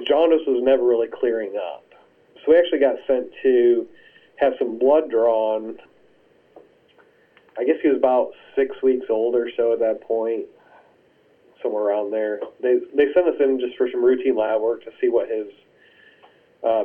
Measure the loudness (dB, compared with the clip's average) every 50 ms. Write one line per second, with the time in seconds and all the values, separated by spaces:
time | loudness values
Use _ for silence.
0 | 0 0 2 2 4 4 2 2 0 0 -2 0 2 2 2 4 4 2 2 2
1 | 0 -4 -4 -4 -2 -2 -2 -2 -4 -6 -8 -8 -8 -8 -10 -14 _ _ _ _
2 | _ _ _ _ _ _ _ -6 0 4 4 4 4 2 0 0 0 0 0 -2
3 | -2 -2 -2 -2 -2 -6 -8 -4 0 2 4 4 4 4 2 2 -2 -6 -10 -20
4 | -20 _ _ _ _ _ _ -2 -2 -2 0 -2 -4 -6 -4 0 2 4 4 4
5 | 2 0 0 0 2 2 2 0 0 -2 -2 -4 -6 -8 -14 -16 -18 _ _ _
6 | _ _ _ _ _ _ _ _ _ _ -20 -20 -20 _ _ _ _ _ _ _
7 | _ _ _ _ _ _ _ _ _ _ -10 -4 -2 -2 0 0 2 0 0 2
8 | 2 2 2 2 0 -2 -6 -16 -20 -8 -4 -2 -2 -2 -2 -2 0 0 0 0
9 | 0 -2 -2 -2 0 0 0 0 -2 -2 -2 -2 0 0 0 0 0 -2 -2 -4
10 | -4 -4 -4 -2 -2 -4 -4 -6 -8 -10 -16 _ _ _ _ -20 _ _ _ _
11 | _ _ _ _ _ _ _ _ _ _ _ _ -8 -6 -4 -4 -2 -2 -2 -2
12 | -4 -4 -4 -4 -4 -4 -6 -6 -10 -12 -10 -6 -2 0 0 0 0 -2 0 0
13 | 2 2 4 2 2 2 2 2 2 0 0 0 -2 -4 -4 -2 -4 -2 0 2
14 | 2 2 2 2 2 0 0 0 0 0 0 0 0 -2 -4 -4 -8 -18 -8 -4
15 | -2 0 0 0 -2 -2 -6 -8 -8 -10 -14 _ _ _ _ _ _ _ _ _
16 | _ _ _ _ _ -20 _ _ _ _ _ _ -4 -2 -2 -2 -2